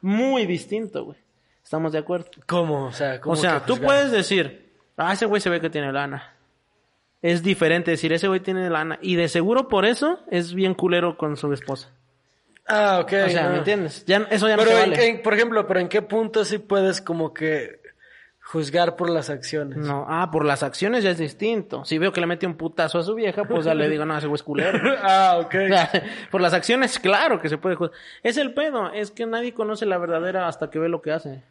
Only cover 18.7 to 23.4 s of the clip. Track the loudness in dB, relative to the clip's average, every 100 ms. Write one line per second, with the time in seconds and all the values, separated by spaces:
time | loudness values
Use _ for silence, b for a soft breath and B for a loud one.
18.7 | 2 2 0 0 0 -2 -8 -6 -6 -6
19.7 | -6 -4 -4 -2 -2 0 0 2 0 -2
20.7 | -2 -2 2 0 0 -4 -4 -2 -2 -4
21.7 | -10 -4 0 0 0 -2 -2 -4 -4 -8
22.7 | -2 -2 0 -2 -2 -2 -2